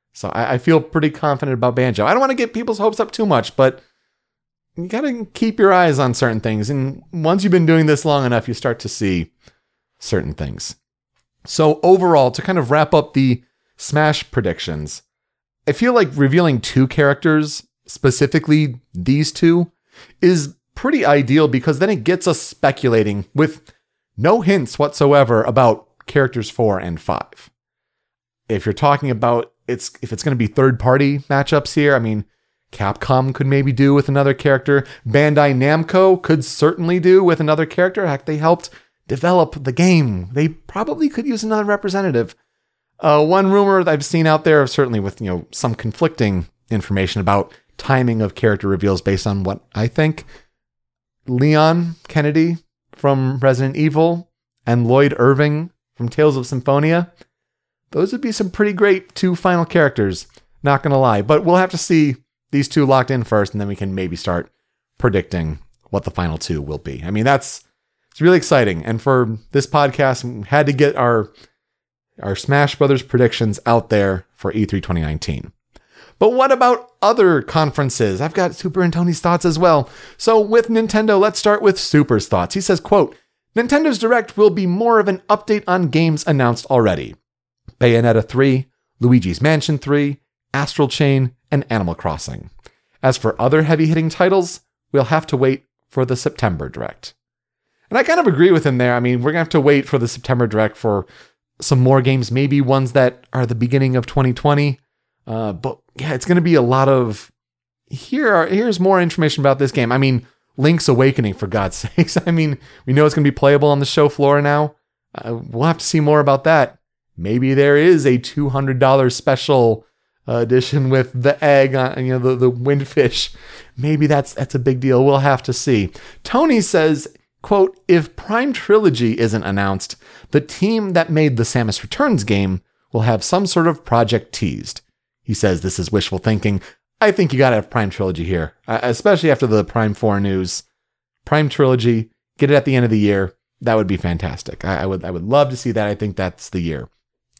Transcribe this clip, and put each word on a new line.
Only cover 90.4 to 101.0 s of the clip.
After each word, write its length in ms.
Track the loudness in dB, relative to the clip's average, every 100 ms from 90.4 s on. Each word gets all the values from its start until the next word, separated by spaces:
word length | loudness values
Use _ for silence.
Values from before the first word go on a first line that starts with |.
| _
Astral 340 | -6 -6 -2 -2
Chain, 480 | 0 2 2 0 _ -4
and 160 | -4 -2
Animal 240 | -4 -2
Crossing. 560 | -4 -6 -6 -10 -14 -16 -20 -20 _ _ _
As 140 | -2 0
for 240 | -2 -2
other 220 | 0 2
heavy-hitting 480 | 2 2 2 0 -2
titles, 500 | 0 2 2 -2 -8 _ _ _
we'll 120 | -2
have 220 | 0 -2 -2
to 80 | 0
wait 280 | 0 0 _ _ _
for 160 | -4
the 120 | -2 -2
September 520 | -4 -4 -4 -4 -10
Direct." 460 | -10 -12 -14 -20 _ _ _ _ _ _ _ -6
And 80 | -2
I 60 |
kind 160 | 0 2
of 60 | 2
agree 260 | 4 4
with 120 | 4
him 140 | 2 0
there. 160 | 0
I 60 | 0
mean, 220 | 0 0
we're 100 | -2
gonna 80 | -2
have 80 | 0
to 100 | 2
wait 280 | 4 2 0
for 100 | -2
the 100 | -4
September 380 | -6 -4 -2 0
Direct 300 | 0 -2 -2
for 300 | -2 -2